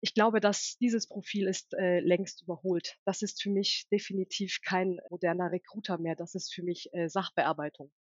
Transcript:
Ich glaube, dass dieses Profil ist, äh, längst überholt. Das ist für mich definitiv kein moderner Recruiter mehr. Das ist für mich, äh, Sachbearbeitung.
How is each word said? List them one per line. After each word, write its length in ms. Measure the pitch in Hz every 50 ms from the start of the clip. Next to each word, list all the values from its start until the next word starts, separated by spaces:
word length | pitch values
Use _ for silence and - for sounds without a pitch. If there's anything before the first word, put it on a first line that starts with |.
Ich 120 | - 196 -
glaube, 260 | - 208 226 214 220
dass 380 | 208 208 202 - - - - _
dieses 280 | 240 247 226 226 -
Profil 400 | - - 208 190 - - 208 196
ist, 260 | 190 190 - - _ -
äh, 260 | - 190 180 180 175
längst 420 | - - 180 175 196 185 - - -
überholt. 540 | 165 175 156 _ 190 185 170 170 - - _ _
Das 160 | - 190 -
ist 200 | - 202 - -
für 80 | - 202
mich 380 | 202 196 202 196 - - - _
definitiv 680 | - 208 208 - 190 196 185 - - - 202 185 - -
kein 380 | - - 185 185 185 190 180 175 - -
moderner 420 | 175 170 - 175 165 175 180 175
Recruiter 460 | 165 180 _ _ - 208 214 - 190
mehr. 180 | 160 165 165 160
Das 200 | 156 170 170 -
ist 180 | 190 - - -
für 100 | - 175
mich, 300 | 180 175 175 - - -
äh, 160 | 175 170 165
Sachbearbeitung. 840 | - 196 185 - _ - 147 147 156 151 147 151 - _ 143 139 _ _